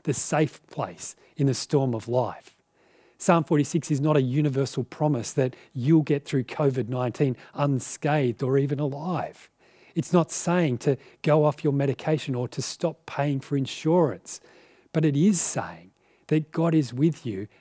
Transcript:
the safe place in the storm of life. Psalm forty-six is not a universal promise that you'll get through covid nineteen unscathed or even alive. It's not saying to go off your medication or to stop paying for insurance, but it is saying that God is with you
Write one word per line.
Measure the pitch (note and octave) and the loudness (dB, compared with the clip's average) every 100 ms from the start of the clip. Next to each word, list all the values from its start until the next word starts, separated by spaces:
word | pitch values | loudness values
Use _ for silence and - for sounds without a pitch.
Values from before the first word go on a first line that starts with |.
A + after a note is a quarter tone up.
the | - | -4
safe | B2+ - D3+ D#3 - _ | -4 0 0 0 -2 _
place | - G2+ E2+ - - _ - | -8 -8 -8 -12 -14 _ -2
in | C#3 | 0
the | |
storm | B2 - D3 C3 B2 | 0 0 0 0 -2
of | - | -2
life. | B2 A2 - - - _ _ _ _ _ - | -2 -2 -4 -18 -20 _ _ _ _ _ -4
Psalm | - E3+ - | 2 2 4
forty-six | D3+ C#3 E3+ - | 2 2 -2 -2
is | C#3 | 0
not | D#3 D3+ | 2 2
a | |
universal | B2+ C#3 D3 C3 C3+ - | 2 2 0 0 -2 -4
promise | A#2+ - D3+ B2+ G#2+ | -8 -2 -2 0 -2
that | - C3 - - | -2 -2 -2 -12
you'll | C3 B2 D#3+ | -4 2 4
get | D3+ C#3+ - | 4 0 -2
through | C#3 | -4
covid | B2 - C#3+ C3 A#2 | -2 0 0 0 -2
nineteen | B2+ B2+ - C#3 B2 - | -2 -2 0 0 -2 -8
unscathed | - C#3+ C3 - - D3+ D3+ B2+ A2 | -2 0 0 -4 -4 -2 0 0 0
or | C3 C#3 | 0 0
even | C#3 C#3 | 0 -2
alive. | D3 C#3+ E3 E3 - - - _ _ _ _ - | -4 -6 -6 -4 -6 -12 -20 _ _ _ _ -6
It's | - | 2
not | F3 D#3 | 2 2
saying | - - F3+ D#3+ A#2+ | -2 -2 0 2 0
to | - C3 - _ | 0 -2 -4 _
go | - D#3 D3+ | 2 4 4
off | - | 2
your | D3+ | 0
medication | C#3 C#3 B2+ - D#3 - B2 | 0 0 -2 -2 -2 -2 -4
or | A#2+ | -4
to | - | -6
stop | - - E3+ D#3+ - | -8 -4 -4 -4 -8
paying | - C#3+ C#3 | -4 -2 -2
for | - C#3+ | -2 -2
insurance, | C3 - D#3 F3 D3+ F#2 - - _ - _ _ _ | -2 -4 2 4 2 0 -10 -14 _ -20 _ _ _
but | E3 D3+ | 0 2
it | C#3+ | 4
is | F#3+ F3+ | 4 2
saying | - - F2+ E2 F2+ _ _ _ - | 0 -4 -8 -10 -20 _ _ _ -2
that | D#3 D3+ | -2 -2
God | - E3 D#3+ | -2 2 2
is | C3+ | 2
with | B2 D#3+ D3+ B2 | 2 0 0 -6
you | F#2+ G#2+ _ | -8 -8 _